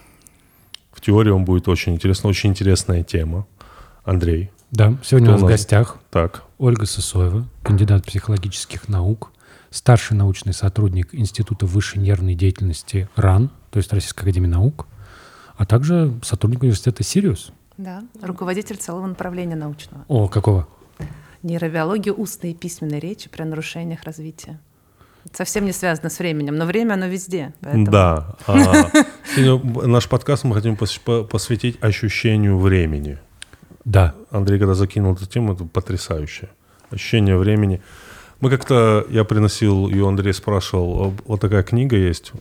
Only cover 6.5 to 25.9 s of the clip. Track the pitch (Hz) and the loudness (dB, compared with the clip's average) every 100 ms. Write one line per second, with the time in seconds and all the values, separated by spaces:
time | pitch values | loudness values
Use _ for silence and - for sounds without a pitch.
6.5 | - 127 117 104 - - 95 90 98 123 | -2 0 2 0 -4 -4 0 0 0 -4
7.5 | - - 101 101 101 - 98 - 104 98 | -8 0 2 4 2 2 -6 -2 -4 -4
8.5 | - - 101 - 98 90 107 - _ _ | -10 -12 -12 -4 -2 -2 -4 -8 _ _
9.5 | - _ - - 120 - 107 98 92 - | -20 _ -4 4 4 4 0 2 0 -4
10.5 | 90 98 101 104 90 87 151 104 - 107 | -2 -2 0 0 0 -4 -4 -4 -4 -4
11.5 | 107 95 92 92 101 95 101 92 87 95 | -2 -2 -2 -2 -2 0 0 0 0 0
12.5 | 92 95 82 - 98 95 - 98 95 131 | 0 -4 -4 -6 -6 -4 0 2 2 0
13.5 | - - 104 92 101 - - 92 90 90 | -6 -8 -6 -4 -4 -6 -6 -2 0 0
14.5 | 85 113 151 - - - - - - - | 2 0 -2 -12 -18 -20 -20 -20 -20 -14
15.5 | - 101 117 147 175 160 117 - - 107 | -6 0 0 2 2 0 -2 -6 -2 0
16.5 | 123 127 107 - - 98 185 202 98 - | 0 0 0 -2 -4 -2 0 0 -2 -8
17.5 | - _ - 190 185 240 - 185 180 180 | -20 _ -16 -14 -14 -18 -16 -12 -8 -6
18.5 | 185 208 196 - 175 190 180 185 180 175 | -6 -8 -12 -12 -10 -10 -8 -10 -8 -8
19.5 | 165 151 147 - 139 - 131 101 - 101 | -8 -8 -12 -16 -18 -2 0 0 0 2
20.5 | 98 82 _ _ - - - - _ 170 | 2 0 _ _ -16 -14 -16 -20 _ -8
21.5 | 170 165 160 160 214 202 196 202 - 175 | -6 -4 -4 -2 -2 -4 -4 -6 -10 -12
22.5 | 165 175 - 156 147 160 214 - - 160 | -10 -12 -10 -8 -8 -8 -12 -16 -12 -10
23.5 | 156 156 170 170 160 - 156 156 156 - | -8 -10 -10 -10 -10 -14 -14 -16 -16 -18
24.5 | 156 _ _ _ _ _ _ - - 180 | -20 _ _ _ _ _ _ -18 -10 -6
25.5 | 214 202 - 185 | -4 -4 -4 -4